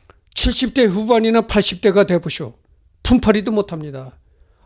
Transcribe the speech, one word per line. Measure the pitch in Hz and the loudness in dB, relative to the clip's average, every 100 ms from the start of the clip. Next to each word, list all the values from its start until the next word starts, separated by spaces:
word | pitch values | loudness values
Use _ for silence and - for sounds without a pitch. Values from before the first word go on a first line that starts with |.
| _ _ _ | _ _ _
칠십 | - 254 - 240 | -2 0 0 -2
대 | 269 | 2
후반이나 | 220 185 220 226 226 226 220 | 0 0 0 2 2 0 0
팔십 | 208 - 180 | 0 0 0
대가 | 208 190 190 | 0 2 2
돼 | 175 | 0
보시오. | 165 - 127 - _ _ _ _ | -4 -8 -10 -16 _ _ _ _
분팔이도 | - 247 214 214 185 | 0 2 2 0 0
못합니다. | 208 - 165 151 135 131 - _ _ _ _ | -4 -4 -8 -12 -14 -18 -20 _ _ _ _